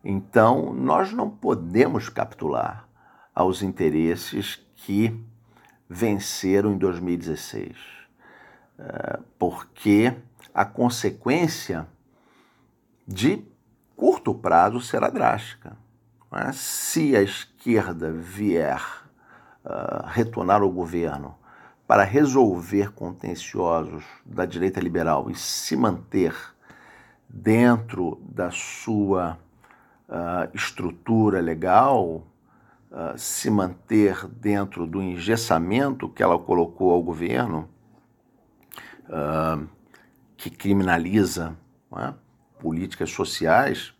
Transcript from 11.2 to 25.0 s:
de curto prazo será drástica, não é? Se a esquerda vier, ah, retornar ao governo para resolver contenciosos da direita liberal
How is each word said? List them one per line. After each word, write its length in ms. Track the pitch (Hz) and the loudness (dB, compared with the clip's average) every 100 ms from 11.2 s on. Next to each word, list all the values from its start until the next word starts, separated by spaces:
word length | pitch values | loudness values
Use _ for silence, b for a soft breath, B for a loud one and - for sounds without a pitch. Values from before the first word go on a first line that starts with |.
| 123 156 170 - - 82 78 _ _ b b b b b b _ _ _ - | -2 0 0 -2 -8 -8 -10 _ _ b b b b b b _ _ _ -14
de 380 | 95 131 214 - _ _ _ _ - | 0 0 0 -8 _ _ _ _ 0
curto 380 | - - - | 2 2 -2
prazo 480 | - 90 82 98 117 | -2 4 6 6 2
será 260 | 120 - - | -4 0 0
drástica, 720 | 226 117 113 - - - - _ _ _ _ _ | 2 2 0 -6 -18 -20 -20 _ _ _ _ _
não 80 | - | -6
é? 120 | - | -6
Se 640 | 135 - - - 165 151 117 | -6 -8 -8 -4 0 4 4
a 60 | |
esquerda 920 | 98 - - _ 123 113 92 85 80 | 2 -2 -14 _ 0 2 0 -6 -6
vier, 680 | 80 87 98 104 82 73 69 - - - _ b b b b | -8 -10 -4 0 2 0 -2 -6 -14 -20 _ b b b b
ah, 420 | - - - - - | -10 -8 -6 -8 -4
retornar 560 | 120 113 110 90 101 | -2 -2 -2 2 4
ao 80 | 98 | 4
governo 680 | 90 85 87 80 71 69 - b b b b - | 0 -4 -2 -4 -4 -12 -18 b b b b 4
para 180 | 110 | 4
resolver 880 | 98 135 147 131 117 87 85 101 101 | 6 4 4 6 4 2 -2 -2 -2
contenciosos 1120 | - 87 - 104 85 - 98 87 82 80 80 - - - | -6 -12 -10 -10 -10 -8 -4 0 0 -2 -10 -16 -20 -12
da 200 | - 90 | -6 -4
direita 340 | 87 95 - | -2 -2 0
liberal 500 | 90 85 | -2 -2